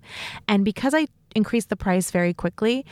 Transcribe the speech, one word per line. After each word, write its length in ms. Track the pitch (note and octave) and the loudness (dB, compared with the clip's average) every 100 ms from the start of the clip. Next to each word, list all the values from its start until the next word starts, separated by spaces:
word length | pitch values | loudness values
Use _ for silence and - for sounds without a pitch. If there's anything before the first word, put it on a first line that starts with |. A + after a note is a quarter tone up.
| - - - - - | -10 -14 -14 -8 0
And 180 | G3+ | 2
because 300 | G3 - C4+ | 2 0 0
I 140 | D#4 D#4 _ _ | 2 0 _ _
increased 340 | A3 G#3 A#3 - | -2 0 0 -2
the 80 | G3+ | -4
price 340 | G3+ F3+ F3+ | 0 0 0
very 220 | F3 F3 | 0 0
quickly, 520 | E3+ F3 - A3 B3+ - | 0 -4 0 0 0 -4